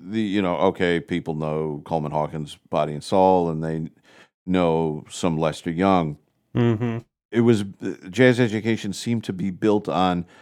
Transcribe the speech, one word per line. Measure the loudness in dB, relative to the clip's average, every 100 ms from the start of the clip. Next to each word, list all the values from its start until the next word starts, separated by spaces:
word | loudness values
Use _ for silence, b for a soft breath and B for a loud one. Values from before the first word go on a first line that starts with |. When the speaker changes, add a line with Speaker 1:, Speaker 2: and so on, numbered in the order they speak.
Speaker 1:
the, | -8 -4
you | -2 0
know, | 0 2
okay, | 0 2 0 0
people | -2 -6 -4
know | -6 -4 -4 -4 -8
Coleman | -6 -6 -2
Hawkins' | -4 -4 -6 -12 -16 _
Body | -2 -2
and | -6
Soul, | 0 4 6 4 2
and | -2
they | -4 -4 -6 -12 b b b _ -2
know | 0 2 2 -2 -6 -10
some | -4 -2 0
Lester | -2 -2 -6
Young. | 2 4 4 2 -6 _ _ _ 0
Speaker 2:
Mm-hmm. | 0 0 -4 -6 -12 _ _
Speaker 1:
It | 2
was, | 4 4 0 -8 -10 -10 -8
jazz | 4 4 6
education | 2 0 -2 -4 -4
seemed | -8 -4 -4
to | -4
be | -6 -6
built | 0 2 2 0
on | 0 2 0 -4 b